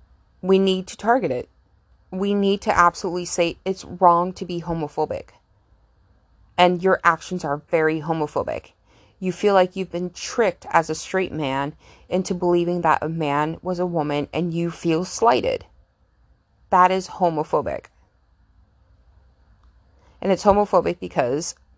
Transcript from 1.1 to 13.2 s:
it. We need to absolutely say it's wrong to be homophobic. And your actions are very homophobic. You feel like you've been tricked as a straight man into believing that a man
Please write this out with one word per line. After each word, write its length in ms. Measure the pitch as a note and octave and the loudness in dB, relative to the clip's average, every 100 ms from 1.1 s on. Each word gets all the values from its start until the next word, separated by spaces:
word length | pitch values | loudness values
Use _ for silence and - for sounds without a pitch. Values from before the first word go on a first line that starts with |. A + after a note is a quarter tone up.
| B3+ E3+ | 2 2
it. 200 | B2 - _ _ _ _ _ - | -4 -8 _ _ _ _ _ -12
We 220 | F#3 G3+ | -4 0
need 300 | G3+ G3 G3+ | 2 2 0
to 140 | A3 F#3+ | 0 4
absolutely 500 | F3 - F#3+ F3+ F3 | 4 2 -6 -6 -6
say 320 | - E3+ - - | -2 -2 -2 -6
it's 180 | - | -8
wrong 480 | - F3 F3+ E3+ F3+ | -8 4 6 6 2
to 140 | F#3 F3+ | -6 -8
be 160 | E3+ | -8
homophobic. 640 | E3 E3 D3+ - D#3 - - _ _ _ _ _ _ _ _ _ _ _ _ - | -6 -6 -6 -4 -4 -6 -10 _ _ _ _ _ _ _ _ _ _ _ _ 4
And 260 | F3+ F3+ | 4 4
your 180 | F#3 G3 | 2 2
actions 400 | F3 D#3+ - F3+ | 2 0 -4 -8
are 180 | D3+ D3 - | -4 -6 -2
very 320 | E3 D#3 D#3+ | 0 2 0
homophobic. 720 | D#3 D#3+ D3+ C3+ - A1+ - _ _ _ _ - | -4 -4 -2 -4 -4 -6 -10 _ _ _ _ -8
You 100 | F#3 | -6
feel 220 | F3 G#3 | 0 4
like 240 | G3 F#3 F#3+ | 4 4 0
you've 160 | F3+ | -8
been 180 | F3 F3+ | -6 -8
tricked 560 | - - - G#3 - - | -10 -8 0 0 0 0
as 180 | E3 D#3+ | 0 2
a 60 | |
straight 380 | - - F#3+ F#3+ | -6 -4 -4 -4
man 420 | D#3 C#3 C3+ C#3+ - - - - | -4 -4 -2 -4 -8 -20 -20 -6
into 260 | F#3 F#3+ | -4 -2
believing 460 | F3+ F3+ F3 E3+ F3 | -2 2 2 2 0
that 220 | E3 C#3 | 0 0
a 80 | D#3+ | -2
man 480 | E3 | -4